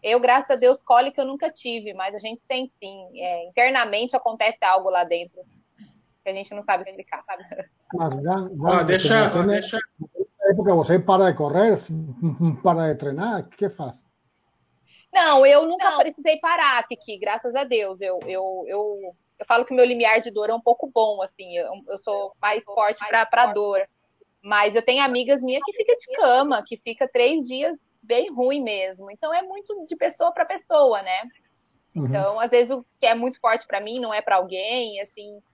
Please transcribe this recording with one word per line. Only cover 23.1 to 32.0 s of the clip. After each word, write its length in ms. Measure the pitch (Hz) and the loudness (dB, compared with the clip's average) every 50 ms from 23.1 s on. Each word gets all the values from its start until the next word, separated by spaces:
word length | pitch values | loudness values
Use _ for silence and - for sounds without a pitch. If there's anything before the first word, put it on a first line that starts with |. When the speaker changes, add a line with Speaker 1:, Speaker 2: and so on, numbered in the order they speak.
| 220 226 220 | 2 2 2
Speaker 1:
pra 220 | 220 - 233 247 | 2 4 2 2
dor. 340 | 214 208 208 208 202 202 190 196 _ _ _ _ _ _ _ _ _ _ _ | 2 2 -2 -2 0 0 -2 -2 _ _ _ _ _ _ _ _ _ _ _
Mas 320 | _ 202 208 208 208 208 202 | _ -2 2 2 2 2 2
eu 100 | 226 226 | 0 0
tenho 180 | - 247 269 | 2 2 2
amigas 380 | 277 269 247 247 247 233 277 277 | 2 2 0 -2 0 0 0 0
minhas 220 | 247 254 254 285 - | 0 -4 -4 -4 -4
que 80 | - | -6
fica 240 | - 494 427 - 480 | -6 -2 0 0 0
de 200 | 480 - - 508 | 0 -2 -10 -2
cama, 460 | 539 370 262 240 262 277 294 262 214 208 | 2 4 4 4 4 4 2 -2 -4 -4
que 100 | _ 233 | _ -16
fica 320 | - _ 233 226 _ 269 262 | -12 _ -12 -4 _ -4 -2
três 380 | _ 247 240 262 320 320 262 | _ 2 2 2 2 0 -4
dias 280 | 240 254 262 285 330 330 - _ _ _ _ | -6 -6 -4 -4 -4 -6 -8 _ _ _ _
bem 280 | _ 214 233 247 349 403 | _ -2 -2 0 0 -2
ruim 320 | 294 240 247 254 285 294 | -4 -2 -2 0 0 -2
mesmo. 480 | 262 226 208 196 190 190 190 185 196 196 | -4 -4 -4 -4 -6 -6 -8 -12 -18 -20
Então, 220 | 208 _ - 311 | -12 _ -6 -2
é 100 | 330 349 | -2 -4
muito 440 | 381 370 381 403 403 _ 427 403 320 | -4 -6 -14 -16 -12 _ -12 -12 -10
de 100 | 320 339 | -12 -6
pessoa 340 | 330 - 349 - _ - 339 | -4 -4 -4 -2 _ -2 -2
pra 120 | 349 - 320 | 0 -2 -4
pessoa, 560 | 330 381 403 _ _ 339 302 285 254 220 196 | -4 -4 -12 _ _ 4 4 4 4 4 0
né? 220 | 190 185 185 190 226 247 _ _ _ _ _ _ _ _ _ _ _ _ _ | -2 -4 -4 -4 -6 -10 _ _ _ _ _ _ _ _ _ _ _ _ _
Speaker 2:
Uhum. 100 | 170 | -6